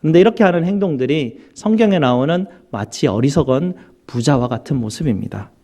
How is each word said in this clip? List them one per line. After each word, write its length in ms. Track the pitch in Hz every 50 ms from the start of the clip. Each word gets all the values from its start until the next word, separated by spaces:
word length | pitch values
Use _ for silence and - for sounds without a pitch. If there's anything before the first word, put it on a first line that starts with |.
근데 200 | - 156 160 170
이렇게 240 | 190 226 233 - 226
하는 200 | 190 175 175 165
행동들이 760 | 180 202 202 196 190 156 131 127 123 143 160 143 117 113 - - - _
성경에 440 | - - 214 220 220 233 214 196 180
나오는 480 | 147 127 123 123 127 143 170 180 190 196 - - - _
마치 380 | - 110 113 - - - - -
어리석은 680 | 95 104 123 139 139 170 147 127 127 131 165 180 180 - - - _ _ _
부자와 400 | - - 120 117 143 143 131 120
같은 300 | 123 123 113 - - 151
모습입니다. 760 | 131 117 107 104 - 165 151 113 92 - - 98 101 101 - _ _